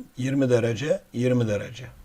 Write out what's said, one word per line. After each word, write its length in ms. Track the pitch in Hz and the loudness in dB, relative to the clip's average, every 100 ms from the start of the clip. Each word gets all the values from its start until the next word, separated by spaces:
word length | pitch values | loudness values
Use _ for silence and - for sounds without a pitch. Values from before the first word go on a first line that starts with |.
| 254 - | -10 -6
Yirmi 340 | 127 139 131 | -2 2 4
derece, 520 | 123 113 104 156 190 - | 4 2 -2 -2 -2 -2
yirmi 360 | 117 123 123 110 | -2 0 2 0
derece. 380 | 101 - - - - | -2 -6 -14 -16 -18